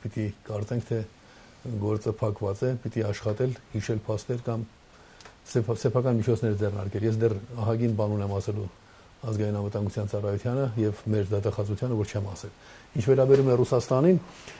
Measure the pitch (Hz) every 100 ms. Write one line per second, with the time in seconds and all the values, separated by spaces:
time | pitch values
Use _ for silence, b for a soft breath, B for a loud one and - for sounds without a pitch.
0 | 110 110 104 - - 107 104 120 - 113
1 | 104 b b b b b 123 110 104 107
2 | 113 107 110 101 101 98 127 123 123 117
3 | 104 98 110 107 127 120 - 110 101 110
4 | - 107 - 120 120 117 110 - B B
5 | B B B B - 127 107 110 123 127
6 | 127 113 110 113 117 101 104 98 98 101
7 | 110 107 113 98 101 123 107 113 117 107
8 | 104 104 101 98 101 104 98 - b b
9 | b - 117 107 104 104 101 104 101 -
10 | 101 104 104 101 123 127 135 110 107 101
11 | 110 107 95 104 101 - 101 101 127 113
12 | 101 107 98 90 104 - B B B 139
13 | 120 135 131 135 135 123 120 127 - 131
14 | 165 180 B B B B